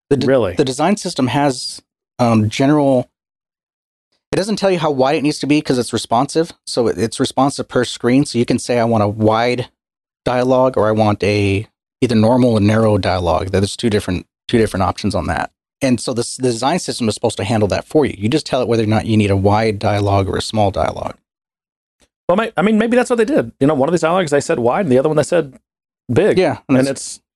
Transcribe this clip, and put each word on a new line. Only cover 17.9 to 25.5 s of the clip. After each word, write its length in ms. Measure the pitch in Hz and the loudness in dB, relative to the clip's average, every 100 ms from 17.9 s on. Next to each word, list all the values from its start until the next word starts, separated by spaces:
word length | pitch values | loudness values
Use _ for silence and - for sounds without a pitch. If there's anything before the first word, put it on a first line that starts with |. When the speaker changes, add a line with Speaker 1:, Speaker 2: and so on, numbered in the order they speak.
| 156 | 0
Speaker 1:
you. 120 | 123 - | 0 -2
You 100 | 104 | -2
just 180 | 147 - | -2 -2
tell 160 | 135 | -4
it 40 | 113 | 0
whether 140 | 117 | 0
or 60 | 107 | 0
not 180 | 107 - | 0 2
you 100 | 107 | 2
need 140 | 101 | 2
a 80 | 98 | 2
wide 400 | 101 104 113 101 | 2 2 0 -2
dialogue 500 | 104 104 101 98 95 | -2 0 0 0 0
or 80 | - | -4
a 60 | |
small 300 | - 110 101 | -4 -2 0
dialogue. 460 | 82 - - - - _ _ _ _ _ _ _ _ _ _ - | 0 -4 -4 -10 -12 _ _ _ _ _ _ _ _ _ _ -2
Speaker 2:
Well, 80 | 185 | 0
may-, 160 | 226 - | 0 0
I 60 | |
mean, 160 | 196 214 | 2 2
maybe 180 | 226 233 | 2 0
that's 140 | 180 | 0
what 60 | 226 | 0
they 80 | 226 | 2
did. 260 | 294 117 - | 0 -2 0
You 80 | 135 | 0
know, 80 | 151 | 2
one 120 | 139 | 0
of 60 | |
these 80 | 175 | 0
dialogues 300 | 160 185 165 | 0 0 0
they 100 | 143 | -2
said 160 | - 156 | 0 0
wide, 280 | 117 160 190 | 0 0 2
and 40 | |
the 60 | 127 | 2
other 100 | 151 | 2
one 100 | 151 | 0
they 40 | |
said 360 | 139 170 143 | 0 -2 -2